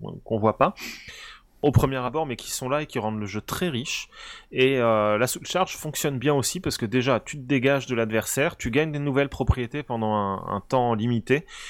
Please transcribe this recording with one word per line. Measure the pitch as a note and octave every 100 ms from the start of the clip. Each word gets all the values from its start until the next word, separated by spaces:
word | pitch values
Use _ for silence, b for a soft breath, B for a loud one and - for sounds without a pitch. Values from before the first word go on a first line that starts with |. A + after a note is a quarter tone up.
| G#2+ -
qu'on | - A2
voit | G#2+ -
pas | D#3 B B B B B B B _ _
au | D3
premier | - C#3 C3+
abord, | B2 D3+ D3+
mais | A2+
qui | -
sont | - B2+
là | D3
et | D3+
qui | C3
rendent | G#2+ G#2+
le | G#2
jeu | G#2
très | - - C3+
riche. | B2+ C#3+ - - B B B -
Et, | C3 C3 C3+
euh, | A#2 A2 G#2 G#2
la | B2
Soul | - -
Charge | F3+ F3+ -
fonctionne | D#3 C#3+ D#3 C3+
bien | C3+
aussi, | C#3+ - F3+
parce | D#3 -
que | A2+
déjà, | B2+ B2 A#2
tu | - D3+
te |
dégages | B2+ C#3 C3 C#3 B2
de |
l'adversaire, | A#2 A2 A2 G#2+ - D#3 -
tu | B2
gagnes | A#2+ D#3
des | D3
nouvelles | C#3+ C3+ C#3
propriétés | - B2 - A#2 D3
pendant | - A#2 A2 G#2+
un, | G2 F#2+ E2+ G2+
un | -
temps | C3 A#2+ A2
limité, | A#2+ A#2 - C#3 D3+ B